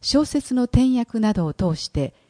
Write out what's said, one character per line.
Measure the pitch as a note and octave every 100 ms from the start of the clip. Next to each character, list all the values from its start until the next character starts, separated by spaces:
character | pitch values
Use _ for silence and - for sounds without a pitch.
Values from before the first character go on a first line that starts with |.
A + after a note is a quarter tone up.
小 | - C#4 D4+
説 | D4 -
の | B3+ B3
点 | A#3+ B3+ B3+
訳 | A#3 A3+
な | G#3+
ど | G3+ D#3
を |
通 | - F#3 D#3+
し | -
て、 | - C3+ -